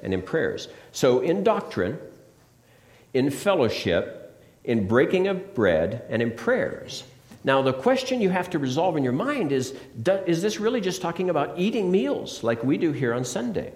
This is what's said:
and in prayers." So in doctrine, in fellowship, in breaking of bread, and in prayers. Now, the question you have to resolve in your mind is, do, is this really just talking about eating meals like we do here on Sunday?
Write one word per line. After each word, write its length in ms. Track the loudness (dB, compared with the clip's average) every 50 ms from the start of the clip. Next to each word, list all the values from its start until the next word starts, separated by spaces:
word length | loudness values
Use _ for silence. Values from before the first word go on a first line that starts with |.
| -6
and 100 | -4 -4
in 80 | -4
prayers." 460 | -2 -2 -2 -2 -2 -2 -4 -6 -10 -14 -16 -20 -20 -16
So 300 | -2 2 4 4 4 4
in 220 | 2 2 0 2 2
doctrine, 540 | 2 2 0 -2 -4 -2 -2 -2 -2 -4 -6 -12 -16 -20 -20 -20 -20 _ _ _ _ _ _ _ _ _ _ _ -20 -20 -20 -10 _
in 200 | 0 0 2 0
fellowship, 1080 | 0 0 0 2 2 4 2 2 0 -2 0 2 2 2 0 -2 -6 -14 -16 -20 -20 -20 -20 -20 _ _ -4
in 240 | -2 0 0 2
breaking 380 | 4 4 4 4 4 2 2 2
of 280 | 0 -2 -4 -6 -6 0
bread, 480 | 2 4 4 4 4 2 0 -2 -6 -6
and 140 | -4 -2 -2
in 80 | -2 -2
prayers. 760 | -4 -4 -2 0 0 0 0 -4 -6 -10 -12 -14 -14 -14 -16 -18 -20 -20 -20 -20 -18 -2 2
Now, 200 | 2 4 4 4
the 100 | 2 0
question 480 | 2 2 2 2 2 0 -2 0 0
you 80 | 2 2
have 220 | 2 0 -2 -2
to 80 | -2 -2
resolve 360 | -2 0 0 2 2 2 2
in 80 | 2 0
your 100 | 0 0
mind 380 | 0 0 -2 -2 -2 0 0
is, 220 | 0 0 -2 -4 -8 -12 -16 -14 -12 -2 0
do, 160 | 2 2 2 2
is 160 | 0 0 2 0
this 160 | -2 -2 0
really 220 | 0 0 0 0
just 200 | -2 -2 -4 -2
talking 300 | -4 -4 -2 -2 0 0
about 260 | 0 0 0 -2 -2
eating 320 | 0 0 0 0 0 2 2
meals 540 | 2 2 2 0 -2 -4 -6 -8 -8 -2 0
like 200 | 0 0 0 0
we 140 | 0 0
do 140 | 2 0 0
here 220 | 0 0 0 0 0
on 100 | 0 -2
Sunday? 480 | -4 -4 -4 -4 -2 -2 -4 -6 -6 -10